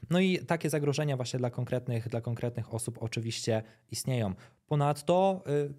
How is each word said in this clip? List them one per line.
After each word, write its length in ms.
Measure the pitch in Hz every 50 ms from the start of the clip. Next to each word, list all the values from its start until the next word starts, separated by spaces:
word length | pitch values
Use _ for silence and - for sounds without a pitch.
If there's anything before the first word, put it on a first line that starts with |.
| - -
No 100 | 160 180
i 200 | 185 190 180 -
takie 300 | - - 170 165 - 156
zagrożenia 460 | 151 156 143 143 135 147 151 147 139
właśnie 240 | 123 123 - - 127
dla 100 | 123 123
konkretnych, 600 | 120 - 123 - - 123 123 - 120 113 113 117
dla 120 | - 117
konkretnych 520 | 113 120 120 - - 120 120 - 113 - -
osób 240 | 110 - - 117 -
oczywiście 640 | 117 113 - 120 113 117 113 - - - 113 110 107 - - _ _ _
istnieją. 420 | - - - - 131 123 110 98 92 - - - _ _ _ _
Ponadto, 760 | 151 147 143 143 147 143 - - 175 180 190 196 190 185 - 143
y, 260 | 143 147 147 143 143